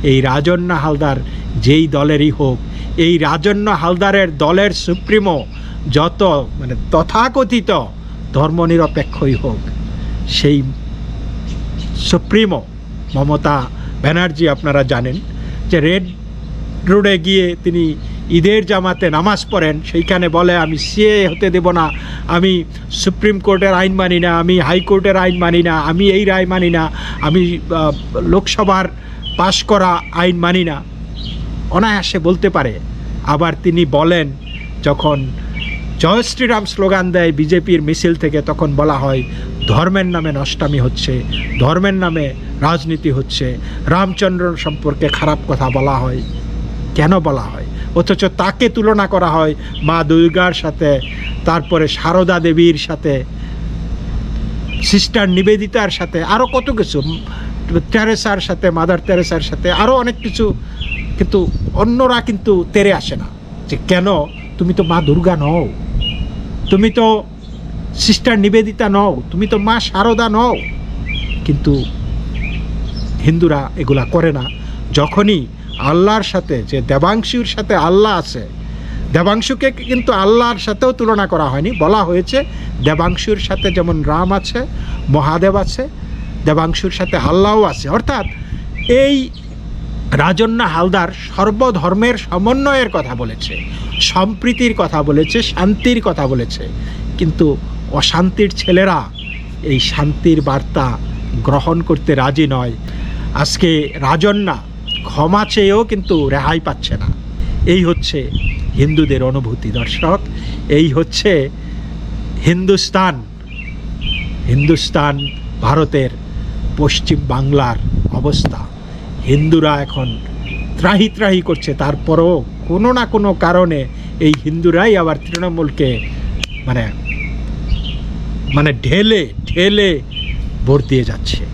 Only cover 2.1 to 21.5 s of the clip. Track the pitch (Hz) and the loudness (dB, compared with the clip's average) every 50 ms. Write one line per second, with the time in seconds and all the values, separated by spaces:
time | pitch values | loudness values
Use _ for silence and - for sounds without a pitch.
2.1 | 151 147 147 151 - - 151 135 127 117 - - - - - - - - 165 165 | 4 4 4 2 2 2 0 0 0 -2 -6 -8 -8 -8 -8 -6 0 2 2 4
3.1 | 175 165 151 147 151 165 151 202 208 202 208 214 208 165 - 170 180 175 196 196 | 4 4 4 2 0 2 2 2 2 2 2 0 0 0 2 0 2 2 2 2
4.1 | 196 202 196 175 160 143 156 151 170 185 196 208 - - - - 170 180 - - | 4 4 2 2 0 0 2 2 4 4 4 2 0 -2 -2 -4 -4 -4 0 2
5.1 | 208 214 196 196 170 143 113 - - - - - - - - - 127 147 151 170 | 2 2 4 2 0 -2 -2 -6 -12 -12 -12 -10 -10 -8 -6 0 2 2 2 2
6.1 | 170 - 202 185 160 143 127 - - - 139 123 127 113 - - - 156 156 - | 0 2 2 4 4 2 0 -2 -6 -6 -6 -6 -4 -6 -4 0 2 2 2 2
7.1 | - 220 233 262 233 277 262 190 240 240 185 - 202 156 120 101 - - - - | 2 2 2 2 2 0 0 2 2 0 2 2 0 0 0 -4 -10 -12 -14 -12
8.1 | - - - - - 135 147 156 160 170 170 165 165 165 165 151 - 160 139 - | -12 -12 -10 -4 0 2 2 2 2 2 2 4 4 4 2 2 0 -2 -4 -4
9.1 | - - - 135 135 113 - 139 113 101 - - - - - - - - - - | -4 -2 0 0 0 0 0 -2 -4 -4 -6 -6 -6 -6 -6 -6 -6 -6 -6 -6
10.1 | - - - - - - - 147 147 143 135 131 131 - - - - - - - | -4 -4 -4 -4 -4 2 4 4 4 4 2 -2 -4 -6 -8 -10 -8 -8 -8 -8
11.1 | - - - - - - - - - - - - - - - - - - - - | -8 -8 -6 -6 -8 -6 -6 -6 -6 -6 -6 -6 -6 -6 -6 -6 -4 -4 0 2
12.1 | - 175 - - - 208 220 208 175 123 101 - - - - - - - - - | 2 2 2 2 2 4 4 4 0 -2 -6 -8 -14 -14 -14 -12 -12 -12 -10 -4
13.1 | - 135 139 143 147 143 - 156 147 139 123 - - - - - - - - 147 | -2 0 0 2 0 0 2 2 0 0 0 -4 -8 -10 -8 -8 -8 -2 0 0
14.1 | 151 170 180 180 156 143 170 160 139 127 - 151 143 143 139 123 135 120 120 127 | 2 2 2 0 0 2 2 2 2 0 0 0 2 2 2 2 0 -2 -2 -2
15.1 | 131 180 - - - - - - - - - - - 170 143 156 175 196 185 - | -4 -6 -6 -8 -8 -8 -8 -8 -8 -6 -2 2 2 2 4 4 2 2 -2 -4
16.1 | - - - - - - - - - - - - - - - 180 185 208 202 202 | -10 -12 -12 -12 -12 -12 -10 -10 -8 -8 -8 -8 -8 -6 2 4 4 6 6 4
17.1 | 196 185 160 180 190 190 180 175 175 170 - 185 165 175 170 160 151 - - - | 2 2 2 2 2 2 2 2 -2 -2 -2 0 0 2 2 0 0 -4 -6 -10
18.1 | - - - - 160 170 160 196 208 220 208 170 208 190 180 185 180 170 196 175 | -10 -8 -4 2 2 4 4 6 4 4 2 2 0 2 2 0 -2 0 0 0
19.1 | 156 151 170 202 202 190 - - - 196 160 156 151 151 160 - - 170 170 - | 2 2 2 2 2 0 -2 -2 0 0 2 2 0 -2 -4 -2 -2 -2 2 2
20.1 | 190 180 175 170 156 165 175 175 175 175 165 156 160 147 - - - 202 208 214 | 2 2 2 2 2 4 4 4 4 2 2 0 -2 -4 -4 -4 0 4 4 4
21.1 | 214 208 196 180 156 165 - 190 | 6 4 2 2 0 0 -2 0